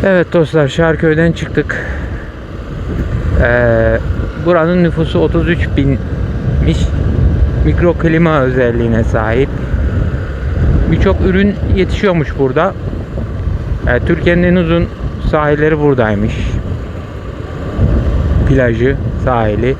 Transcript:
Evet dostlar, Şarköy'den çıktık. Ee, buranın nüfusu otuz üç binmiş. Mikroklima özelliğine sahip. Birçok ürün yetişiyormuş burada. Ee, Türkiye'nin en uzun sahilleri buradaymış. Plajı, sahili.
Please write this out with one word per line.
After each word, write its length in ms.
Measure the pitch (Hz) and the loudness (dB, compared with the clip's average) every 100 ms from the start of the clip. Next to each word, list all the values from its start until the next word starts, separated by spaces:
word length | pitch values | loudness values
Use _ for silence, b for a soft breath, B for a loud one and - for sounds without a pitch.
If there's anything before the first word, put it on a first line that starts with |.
Evet 300 | 196 185 165 | 2 2 2
dostlar, 340 | 175 151 156 143 | 2 2 2 0
Şarköy'den 640 | - 165 156 165 156 165 | 2 0 2 2 2 2
çıktık. 540 | 160 - - 147 - B B B B B B - - - - - - - - - - | 0 -2 -4 -2 -4 B B B B B B -14 -12 -10 -8 -6 -4 -4 -2 0 2
Ee, 560 | 123 120 120 113 113 113 113 - - - 156 | 2 4 4 4 2 0 -2 -2 -4 -4 0
buranın 380 | 175 160 180 | 2 2 2
nüfusu 360 | 170 156 160 175 | 2 0 -2 0
otuz 300 | 160 165 160 | 0 0 0
üç 180 | 170 - - | 0 0 0
binmiş. 1000 | 139 131 - - - - - - - 165 - - - - - - - - - | 0 0 -2 -4 -4 -2 -2 0 2 2 0 0 0 2 2 2 2 2 2
Mikroklima 760 | - 170 160 165 160 170 156 | 2 2 2 2 2 2 2
özelliğine 640 | 127 127 120 117 117 113 | 2 2 2 2 0 2
sahip. 460 | 117 120 110 117 139 - - - - - - - - - - - - - - | 2 0 0 0 0 -2 -4 -2 0 0 -2 -2 -6 -6 -4 0 2 2 2
Birçok 300 | 160 190 185 | 2 2 2
ürün 340 | 185 185 202 196 - 196 | 2 2 2 0 0 0
yetişiyormuş 640 | 180 - 208 170 139 - | 0 0 0 0 -2 0
burada. 340 | 135 131 180 175 - - - - - - - - - - 131 | 0 2 -2 -2 -8 -8 -8 -6 -6 -4 -4 -4 -4 -4 0
Ee, 120 | 123 - | 0 0
Türkiye'nin 360 | 170 147 175 | 0 2 2
en 120 | 180 180 | 2 2
uzun 320 | 165 170 170 - - - - | 2 0 -2 -4 -8 -4 -2
sahilleri 480 | 156 151 147 151 156 | 0 2 2 2 2
buradaymış. 540 | 147 131 110 101 107 - - - - - - - - - - - - - - - - - - - - - - | 2 2 2 0 -2 -2 -4 -4 -4 -8 -8 -10 -12 -12 -12 -12 -10 -10 -8 0 2 2 0 0 0 2 2
Plajı, 460 | 135 123 113 123 139 - - - | 4 2 2 0 0 -2 -2 0
sahili. 500 | 120 110 104 120 | 2 0 0 0